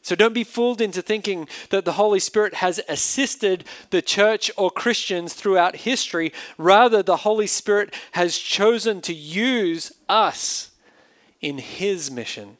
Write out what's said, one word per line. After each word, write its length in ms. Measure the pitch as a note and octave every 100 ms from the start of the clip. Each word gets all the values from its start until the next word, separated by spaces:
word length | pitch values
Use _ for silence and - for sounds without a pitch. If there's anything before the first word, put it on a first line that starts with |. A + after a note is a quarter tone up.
So 120 | -
don't 200 | F3+ A3
be 100 | A3+
fooled 380 | A3+ - A#3+ A#3
into 180 | A3 F3+
thinking 480 | - G#3+ G3+ F#3 D3+ - -
that 160 | G3 F3+
the 60 |
Holy 280 | F3 G#3+ G3+
Spirit 360 | - A3 G#3 -
has 220 | F#3 F#3 -
assisted 760 | C#3+ - - C#4 - G3+ F#3 - - -
the 140 | F3+
church 480 | - - G#3 A3 -
or 160 | - F#3
Christians 640 | - A#3+ A#3 - F3+ E3+
throughout 440 | - G#3 F#3 F3 -
history. 540 | A3 B3+ - E3+ D#3+ - - -
Rather, 440 | E3 G3+ B3 A3
the 140 | F#3 E3+
Holy 300 | G#3+ A3 G#3
Spirit 480 | - - G3+ G3+ - -
has 240 | E3+ F3 -
chosen 640 | - - G#3 A#3 G#3 G3
to 140 | E3
use 800 | E3 D3+ E3+ A#3+ B3 F#3 E3 - _ -
us 680 | G#3 G3 - - - - _ _ _ _ _ _ _
in 160 | D#3 C#3
his 540 | - - G3 F#3+ C#3+
mission. 480 | B2 A2 - G2+ A2+